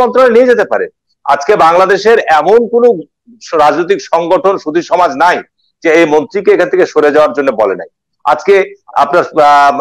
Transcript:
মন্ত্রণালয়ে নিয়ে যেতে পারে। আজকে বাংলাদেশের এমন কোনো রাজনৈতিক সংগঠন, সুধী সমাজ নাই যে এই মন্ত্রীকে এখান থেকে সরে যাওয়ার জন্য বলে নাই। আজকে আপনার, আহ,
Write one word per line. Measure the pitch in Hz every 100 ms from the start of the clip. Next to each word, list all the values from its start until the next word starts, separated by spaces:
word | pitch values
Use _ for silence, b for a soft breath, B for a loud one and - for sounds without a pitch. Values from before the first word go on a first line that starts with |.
মন্ত্রণালয়ে | 247 240 254 226
নিয়ে | 254
যেতে | 233 196
পারে। | 101 87 - _ _ -
আজকে | 143 - 202 165
বাংলাদেশের | 175 190 190 208 226 - 156
এমন | 156 226 220
কোনো | 233 240 185 147 _ _ _ - 165
রাজনৈতিক | 147 147 175 196 -
সংগঠন, | 170 170 180 190 185
সুধী | 151 160 151
সমাজ | 170 175 135
নাই | 170 160 - _ _ _
যে | 165 160
এই | 165
মন্ত্রীকে | 151 143 202 190
এখান | 180 180
থেকে | 180 180
সরে | 151 147
যাওয়ার | 143 147 131
জন্য | 139 110
বলে | 104 90
নাই। | 82 _ _ _
আজকে | 143 151 - 196 - - - -
আপনার, | 143 175
আহ, | 135 156 147 143 143 131